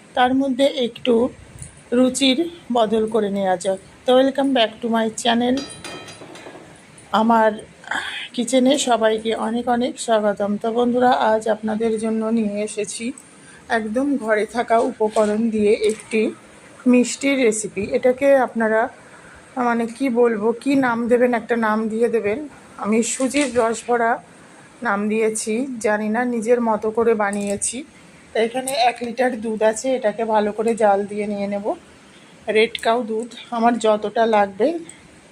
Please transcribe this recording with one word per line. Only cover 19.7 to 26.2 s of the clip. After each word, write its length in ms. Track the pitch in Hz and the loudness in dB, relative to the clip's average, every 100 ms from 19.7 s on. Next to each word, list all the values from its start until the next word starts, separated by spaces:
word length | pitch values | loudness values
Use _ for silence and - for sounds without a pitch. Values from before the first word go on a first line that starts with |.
| 233 233 | 0 -4
কি 200 | - 269 | -2 0
বলবো, 440 | 233 240 220 226 | 2 2 2 -2
কি 200 | 233 269 | -2 0
নাম 240 | 277 247 233 233 | 2 2 0 2
দেবেন, 260 | 240 247 | 2 4
একটা 220 | 233 233 233 | 0 -2 0
নাম 320 | 214 220 220 | 0 0 -2
দিয়ে 200 | 220 233 | 0 0
দেবেন। 300 | 226 202 240 302 - - - | 0 -2 -4 -8 -16 -20 -8
আমি 260 | 202 226 | 0 0
সুজির 460 | 220 - 262 285 277 240 | 0 -2 -2 0 0 0
রসভরা 560 | 226 220 - 240 226 247 - - - - - - | 0 -2 -2 0 0 -2 -6 -20 -20 -20 -20 -8
নাম 260 | 233 202 208 | -4 -2 -2
দিয়েছি, 580 | 220 220 220 220 220 277 233 | 0 0 -2 -4 -4 -4 -4
জানি 280 | 214 208 214 | -2 0 -2
না, 160 | 226 | -2